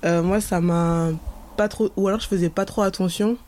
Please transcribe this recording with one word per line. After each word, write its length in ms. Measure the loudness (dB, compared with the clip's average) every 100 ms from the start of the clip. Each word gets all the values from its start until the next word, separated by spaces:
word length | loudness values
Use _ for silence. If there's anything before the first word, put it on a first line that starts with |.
Euh, 180 | 2 2
moi, 180 | 2 0
ça 200 | 0 0
m'a 500 | 2 2 2 2 0 -2 -6 -12 -14 -2
pas 120 | -2
trop, 220 | 0 -2 0
ou 100 | 0
alors 140 | 0
je 80 | 0
faisais 220 | 0 0
pas 140 | 0
trop 180 | -4 0
attention 540 | 0 0 -2 0 0 -2